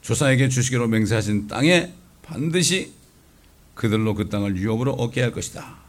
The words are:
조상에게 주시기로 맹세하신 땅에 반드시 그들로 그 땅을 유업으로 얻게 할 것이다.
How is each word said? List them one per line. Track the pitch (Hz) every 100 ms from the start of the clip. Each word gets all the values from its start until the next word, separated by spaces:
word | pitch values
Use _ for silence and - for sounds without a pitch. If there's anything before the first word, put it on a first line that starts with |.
조상에게 | - 113 143 131 131
주시기로 | 127 120 117 117
맹세하신 | 110 104 110 104 104 104
땅에 | - 151 175 - - - -
반드시 | - 156 151 170 165 185 - - - - - - - - -
그들로 | - 117 110 110
그 | 104 90
땅을 | 101 101 92
유업으로 | 104 110 131
얻게 | 127 120 -
할 | 123
것이다. | - - - - -